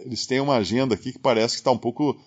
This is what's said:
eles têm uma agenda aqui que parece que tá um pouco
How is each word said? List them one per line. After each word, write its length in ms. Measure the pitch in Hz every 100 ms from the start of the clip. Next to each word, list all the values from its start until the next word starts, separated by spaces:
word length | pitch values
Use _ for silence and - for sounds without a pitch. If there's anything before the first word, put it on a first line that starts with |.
eles 220 | 127 110 -
têm 120 | 127
uma 160 | 143
agenda 400 | 127 95 117 135
aqui 160 | 104 131
que 80 | -
parece 380 | 139 113 113 -
que 60 |
tá 80 | 139
um 60 | 120
pouco 380 | 117 - 147 -